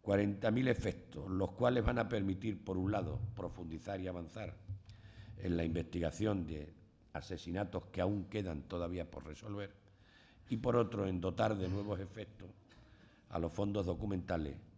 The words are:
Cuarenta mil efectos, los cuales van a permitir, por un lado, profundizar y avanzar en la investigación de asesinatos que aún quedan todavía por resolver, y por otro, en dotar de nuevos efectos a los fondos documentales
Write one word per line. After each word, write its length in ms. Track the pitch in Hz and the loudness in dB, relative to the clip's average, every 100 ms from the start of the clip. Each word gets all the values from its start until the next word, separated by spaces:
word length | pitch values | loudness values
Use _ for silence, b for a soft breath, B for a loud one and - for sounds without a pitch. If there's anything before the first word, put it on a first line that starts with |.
Cuarenta 500 | - 101 101 98 117 | 6 6 6 4 2
mil 160 | 113 127 | 4 4
efectos, 640 | 120 104 - - - 80 | 4 2 -2 -8 -10 -4
los 220 | 92 95 | 0 0
cuales 320 | - 120 127 | 4 4 6
van 160 | 110 120 | 4 2
a 80 | 107 | 2
permitir, 560 | 113 98 95 110 101 | 2 0 0 -2 -4
por 120 | - 92 | -2 0
un 140 | 92 | 2
lado, 300 | 104 87 71 - - | 2 0 -2 -4 -4
profundizar 640 | 90 - 85 80 95 98 | -6 -6 -8 -8 -6 -6
y 80 | 92 | -4
avanzar 480 | 90 82 107 104 - - 98 - B B B B - | -6 -8 -8 -10 -10 -10 -12 -10 B B B B -8
en 200 | 95 85 | 0 2
la 60 | |
investigación 840 | 82 82 80 90 82 - 107 101 | 2 2 0 0 0 2 2 2
de 300 | 78 78 73 80 - - - | 0 -4 -8 -14 -20 -20 -10
asesinatos 720 | 76 - 85 - 87 98 92 - | -10 -6 -8 -4 -2 0 -2 -6
que 80 | - | 0
aún 240 | 90 101 | 2 2
quedan 380 | 95 107 95 78 | 0 -4 -2 -4
todavía 460 | 71 90 85 90 73 | -4 -4 -2 -2 -4
por 160 | - | -8
resolver, 480 | 76 78 107 101 98 - - B B B B B - | -10 -12 -8 -8 -8 -12 -20 B B B B B -4
y 80 | 117 | 0
por 180 | 123 | 4
otro, 320 | 120 110 104 95 | 6 4 2 0
en 140 | 92 | 2
dotar 360 | 90 90 110 104 | 0 4 4 4
de 120 | 92 | 2
nuevos 320 | 98 101 98 | 0 0 -2
efectos 500 | 95 101 104 - 92 - - B B B B B B | -4 -8 -12 -12 -16 -18 -20 B B B B B B
a 100 | 85 | -2
los 140 | 82 | -2
fondos 340 | - 101 101 90 | 0 0 2 2
documentales 720 | 85 107 95 90 87 76 69 - | 0 0 -2 0 0 0 -4 -12